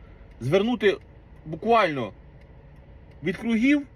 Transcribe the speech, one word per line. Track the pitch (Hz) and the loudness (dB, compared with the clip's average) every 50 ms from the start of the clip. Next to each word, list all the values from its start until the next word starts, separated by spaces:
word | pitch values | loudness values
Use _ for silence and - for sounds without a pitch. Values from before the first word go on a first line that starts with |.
| - - - - - - - - | -20 -20 -20 -20 -20 -20 -16 -10
звернути | 113 127 156 190 202 233 247 226 226 202 185 - - - - - - - - - - | -4 0 2 2 2 0 -2 0 2 0 0 0 -4 -18 -20 -20 -20 -20 -20 -20 -16
буквально | 156 160 165 - 220 233 226 208 165 147 135 117 98 95 - - - - - - - - - - - - - - - - - - - - - - | -14 -12 -6 -2 2 2 4 2 2 -2 -4 -8 -8 -10 -16 -20 -20 -20 -20 -20 -20 -20 -20 -20 -20 -20 -20 -20 -20 -20 -20 -20 -20 -18 -10 -6
від | 170 185 - | -6 -6 -6
кругів, | 220 233 226 214 226 277 294 294 285 - - | -4 -2 -2 0 2 2 2 2 0 -6 -16